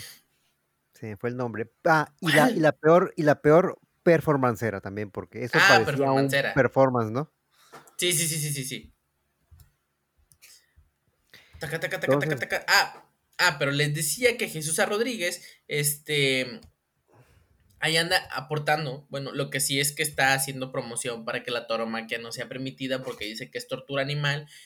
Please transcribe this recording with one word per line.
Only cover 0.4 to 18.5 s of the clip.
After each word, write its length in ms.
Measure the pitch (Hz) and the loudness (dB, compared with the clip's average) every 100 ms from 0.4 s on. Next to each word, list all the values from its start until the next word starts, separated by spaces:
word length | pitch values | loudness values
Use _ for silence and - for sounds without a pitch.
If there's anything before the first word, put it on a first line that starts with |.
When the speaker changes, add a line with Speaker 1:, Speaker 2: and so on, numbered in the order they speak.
| _ _ _ _ _ | _ _ _ _ _
Speaker 1:
Se 140 | _ 113 | _ -14
me 80 | 104 | -8
fue 100 | 120 | -6
el 80 | 123 | -4
nombre. 340 | 123 107 113 _ | -6 -6 -10 _
Ah, 260 | 170 160 143 _ | 4 4 2 _
y 80 | 170 | 2
la, 160 | 147 | 4
Speaker 2:
¿Cuál? 120 | 151 160 | 4 4
Speaker 1:
y 40 | |
la 120 | 156 | 2
peor, 400 | - 151 175 185 - | 4 6 6 4 2
y 60 | |
la 200 | 151 139 | 2 4
peor 360 | 151 156 190 - _ _ | 6 6 6 -2 _ _
performancera 800 | - 160 156 143 127 113 113 98 | 2 4 4 2 2 0 -2 -4
también, 300 | 98 98 104 | -6 -8 -8
porque 340 | 104 90 - | -10 -12 -10
eso 140 | 123 160 | -2 2
Speaker 2:
Ah, 60 | 190 | 6
Speaker 1:
parecía 240 | 202 - 135 135 | 6 4 2 2
un 60 | 135 | 4
Speaker 2:
performancera. 380 | 139 139 120 | 2 2 0
Speaker 1:
performance, 560 | 117 120 139 135 123 110 | 2 2 4 4 4 -2
¿no? 200 | 117 160 _ _ _ _ - - - | -2 -6 _ _ _ _ -20 -18 -4
Speaker 2:
Sí, 160 | 175 | -2
sí, 120 | 175 160 | 0 -2
sí, 120 | 160 | -4
sí, 120 | 151 | -4
sí, 140 | 139 | -6
sí. 300 | 127 113 - _ _ _ _ _ _ - _ _ _ _ _ _ _ _ - - _ _ _ _ _ _ _ - _ - | -8 -10 -14 _ _ _ _ _ _ -20 _ _ _ _ _ _ _ _ -20 -20 _ _ _ _ _ _ _ -20 _ -14
Taca, 220 | 156 160 | -8 -6
taca, 200 | 170 185 | -4 -4
taca, 60 | 180 143 | 0 0
taca, 60 | |
Speaker 1:
Entonces 160 | 143 139 | 0 -2
Speaker 2:
taca. 240 | - - - | -4 -4 2
Ah, 400 | 196 - - - _ _ - | 4 4 -2 -20 _ _ 0
ah, 180 | 175 151 | 2 2
pero 120 | 143 | 0
les 240 | 143 147 | 2 0
decía 420 | 151 160 - 240 233 | 0 -2 0 0 0
que 120 | 202 | -4
Jesús 300 | 156 151 - | -6 -4 0
A. 80 | 196 | 0
Rodríguez, 560 | 208 247 214 175 180 - - - | 0 -2 -2 -4 -6 -12 -20 -6
este, 920 | 147 147 - - 147 135 131 127 113 - _ _ _ _ _ _ _ _ _ _ _ | -2 -2 -4 -4 0 2 0 -2 -8 -18 _ _ _ _ _ _ _ _ _ _ _
ahí 160 | 156 160 | 0 0
anda 220 | 165 - - | 2 0 -2
aportando. 760 | - 143 | -10 -6